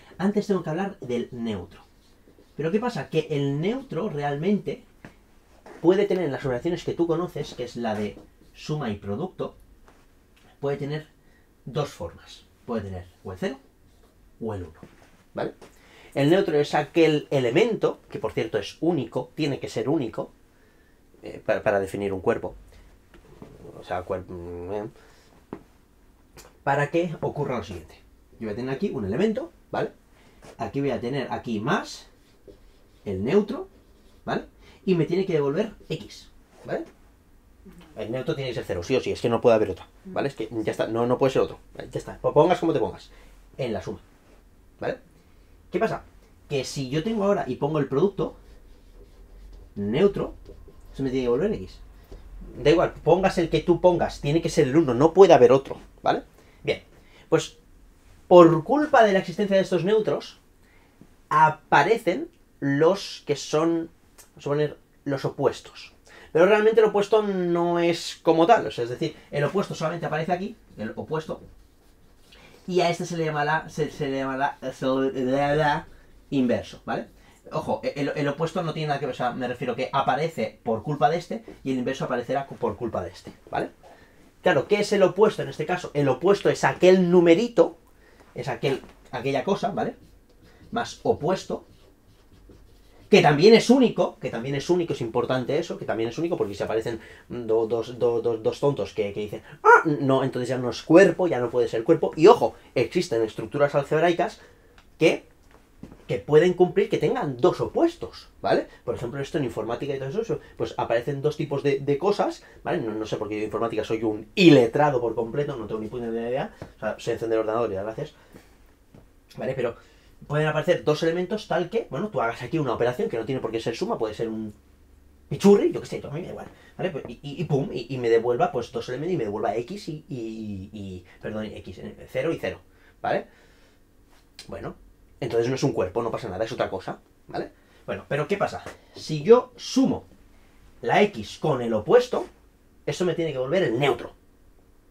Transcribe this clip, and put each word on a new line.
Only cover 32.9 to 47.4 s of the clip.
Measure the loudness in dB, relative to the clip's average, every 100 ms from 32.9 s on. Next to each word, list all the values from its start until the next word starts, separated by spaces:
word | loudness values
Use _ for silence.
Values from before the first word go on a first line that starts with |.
| _ -8
el | -4
neutro, | 2 2 2 -6 -10 -18 _ -20 -20 -16 -6
¿vale? | -6 -6 _ -20 -8 0
Y | 2
me | 2
tiene | 0 0
que |
devolver | 0 0 -2 -4 -8 -10
X, | -10 -10 -20 -20 -20 _ -20 -10
¿vale? | -8 -10 -18 -20 _ _ -20 _ -20 -20 -20 -20 -14
El | -8
neutro | -6 -6 -6
tiene | -6
que | -8
ser | -6
cero, | -8
sí | -2 -2
o |
sí, | 0
es | -4
que | -2
no | 2
puede | 4 4
haber | 2
otro, | -4 -10 -20 -10
¿vale? | -6 -6
Es | -6
que | -8
ya | -4 -4
está, | -4 -2
no, | 0 0
no | 2
puede | 2
ser | 2
otro, | 0 -4 -20 -18
¿vale? | -10
Ya | -10
está, | -10 -4
po-, | 0
pongas | 4 4 4
como | 0
te | 0
pongas, | -2 -6 -18 -20 -20 -20 -20 -10
en | -6
la | -6
suma, | -8 -14 -16 _ _ -20 _ -20 -20 _
¿vale? | -8 -8 -12 -20 _ -20 -20 -20 -8
¿Qué | -2
pasa? | -2 -4 -10 -20 -20 -20 -6
Que | -6 -4
si | -8 -4
yo | -4
tengo | -2 -2
ahora | 0 0